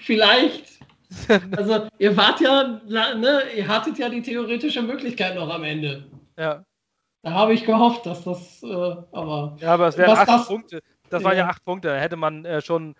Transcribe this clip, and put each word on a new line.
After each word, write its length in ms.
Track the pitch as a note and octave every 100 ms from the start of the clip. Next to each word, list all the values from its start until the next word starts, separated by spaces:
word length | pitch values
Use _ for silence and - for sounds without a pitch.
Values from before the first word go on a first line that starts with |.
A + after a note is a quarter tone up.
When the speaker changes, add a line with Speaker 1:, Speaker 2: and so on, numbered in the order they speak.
Speaker 1:
vielleicht. 640 | - A3 G#3 A#3+ - - - _ - _ _
Speaker 2:
<laughs> 460 | - - G#3 F#3 F#3+
Speaker 1:
Also, 300 | G3+ A3 A3 -
ihr 180 | G3+ G3
wart 240 | G#3 -
ja, 400 | C#4 C4+ C4+ A3 G#3+
la-, 280 | A3 A3+
ne, 280 | A#3 A#3+ C#4+ C4
ihr 140 | A3+ F#3
hattet 300 | G#3+ A3 -
ja 100 | A#3+
die 140 | A#3+
theoretische 600 | A#3 A#3 A3 A#3+ D4 D4
Möglichkeit 540 | A#3 C4 B3+ - F#3 F3+
noch 120 | D#3
am 120 | E3+
Ende. 420 | D#3 D3+ D3+ C#3 C#3+ C#3 _ -
Speaker 2:
Ja. 280 | D#3+ D3+ F#3 _ _ _ _ _
Speaker 1:
Da 100 | E3
habe 220 | F3 A3
ich 100 | A3+
gehofft, 420 | - A3 A#3+ A#3 E3+
dass 160 | E3+
das, 380 | - F3+ - _
äh, 40 | A#3
aber 920 | F#3 F3+ F3 - - D#3+ D3+ D3+ -
Speaker 2:
Ja, 140 | E3
aber 120 | E3+ E3+
es 80 | D3
wären 140 | F3+
Speaker 1:
was 60 | G#3+
Speaker 2:
acht 80 | G3+
Speaker 1:
das 180 | A#3+ -
Speaker 2:
Punkte. 320 | G#3 - E3 - _ _
Das 120 | F3
waren 120 | F#3+ F#3
ja 80 |
Speaker 1:
Ja. 40 | F3+
Speaker 2:
acht 140 | F3
Punkte. 240 | - F#3 F3
Da 80 | C#3
hätte 180 | D#3 E3
man, 280 | D#3 D#3
äh, 160 | E3+ D#3
schon 340 | - E3 D#3 D3